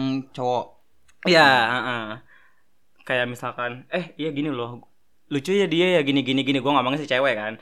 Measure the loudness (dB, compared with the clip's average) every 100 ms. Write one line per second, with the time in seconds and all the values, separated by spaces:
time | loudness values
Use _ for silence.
0 | -2 -2 -6 -6 -2 -2 -4 -14 _ _
1 | _ _ 2 6 8 6 4 0 -4 -6
2 | -8 -12 -16 -20 -20 _ _ _ _ _
3 | -4 -2 -2 -6 -10 -6 -8 -8 -6 -6
4 | -6 -8 -6 -4 -4 -4 -6 -10 -18 _
5 | _ _ -8 -6 0 0 2 2 4 2
6 | 2 0 2 0 0 0 2 2 0 -2
7 | -2 0 0 0 -4 -8